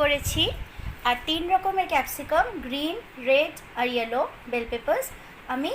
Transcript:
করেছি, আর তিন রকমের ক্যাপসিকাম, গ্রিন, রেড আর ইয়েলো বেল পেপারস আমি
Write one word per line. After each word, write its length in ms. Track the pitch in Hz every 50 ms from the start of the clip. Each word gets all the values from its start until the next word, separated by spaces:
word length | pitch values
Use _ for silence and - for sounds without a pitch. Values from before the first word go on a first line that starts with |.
করেছি, 420 | 294 285 285 277 - - - 320 349 453 - - - - - - - - - - - 247
আর 80 | 247 247 -
তিন 160 | 311 311 339 349 349
রকমের 360 | 381 370 381 392 381 381 349 -
ক্যাপসিকাম, 540 | 330 269 240 - - - 269 - 302 339 440 494 403 294 233
গ্রিন, 320 | 240 262 285 302 320 370 466 - - - 262 240 254
রেড 260 | 269 285 311 320 - - - - - 233
আর 80 | 247 254
ইয়েলো 300 | 247 240 226 226 233 262 330 - - - - 240
বেল 140 | 240 233 233 233
পেপারস 360 | 240 226 - 294 330 523 - - - - - - - - - - 254
আমি 160 | 262 294 370